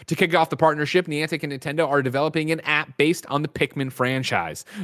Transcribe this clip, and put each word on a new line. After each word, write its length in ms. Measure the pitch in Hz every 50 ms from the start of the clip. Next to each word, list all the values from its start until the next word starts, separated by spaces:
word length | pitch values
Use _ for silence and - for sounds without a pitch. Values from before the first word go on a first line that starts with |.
| - -
To 80 | 160
kick 180 | - 190 165 165
off 160 | 170 160 -
the 80 | 175 127
partnership, 480 | 160 156 151 151 147 143 - 185 175
Niantic 380 | 165 151 147 156 156 170 147 -
and 100 | 147 143
Nintendo 340 | 131 - 151 147 160 165 135
are 140 | 143 143
developing 480 | 127 131 123 139 151 156 - 165 156 156
an 100 | 160 156
app 360 | - - 151 151 151 - 127 -
based 280 | 147 160 170 - - -
on 140 | 139 143
the 60 | 151 151
Pikmin 440 | - - 151 135 - 143 135 131
franchise. 720 | - - 123 127 131 131 127 - 123 95 85 82 76 - - - - 208